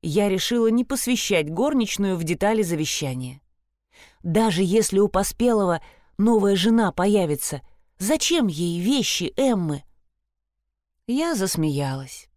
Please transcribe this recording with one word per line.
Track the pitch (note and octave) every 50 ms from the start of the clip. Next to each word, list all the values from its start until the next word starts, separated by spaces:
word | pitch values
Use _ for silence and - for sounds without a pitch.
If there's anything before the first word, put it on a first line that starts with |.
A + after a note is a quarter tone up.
| -
Я | E3+ D3 G3+ G#3 G3+
решила | F#3+ F#3 - - A#3 A#3+ A3+
не | A3+ A3+ A#3+ B3+
посвящать | - C#4 B3+ - A#3+ B3+ G#3+ - - G3+ E3+ D#3 D3
горничную | D#3 E3+ A#3+ D4 D#4 C4 A3+ G3 - - G3+ G3 F#3
в | E3+ E3
детали | D#3 F3 - - G3+ A3 A3 G#3+
завещания. | E3 E3+ D#3 D#3 D3+ - - D#3 C3+ B2+ B2+ B2+ B2+ C3 C#3 _ _ _ _ _ _ _ _ _ _ _ _ - - _ _ -
«Даже | F3 E3 G#3+ A3+ A3 F3 E3 G3
если | F3 F#3 A3+ G#3+ - - F#3+
у | G#3 G3
Поспелого | - F#3 G3 - - - A#3 B3 A#3 G#3+ G3+ F3+ E3+ D#3+ - - - _ _ _ _ -
новая | G3+ A3+ A#3 A3 G3 G3+ G3+
жена | F#3+ F3 A3 A3+ A3+ A3+ F#3+ -
появится, | - F3+ G3+ G#3 G#3 F#3 D#3 D3 C#3 - - - C#3 - - - _ _ _ _ _
зачем | F#3 G3+ D4+ D#4 - - E4 E4+ C4
ей | G3+ D#3+ D3 F3 F3 E3+ E3+
вещи | F3 G#3 C#4 C#4 G#3+ - - - F3+ - -
Эммы?» | - C4+ C4 A#3+ G3+ E3+ D#3 D3 C#3 - _ _ _ _ _ _ _ _ _ _ _ _ _ _ _ _ _ _ _ _ _ _ _ _
Я | - A#3+ C4+ D#4+ E4+ E4
засмеялась. | G#3+ F#3+ F#3 - E3 D#3 D#3 C#3+ C#3+ C#3+ C3+ C3+ C3+ C3+ C3 - - - _ _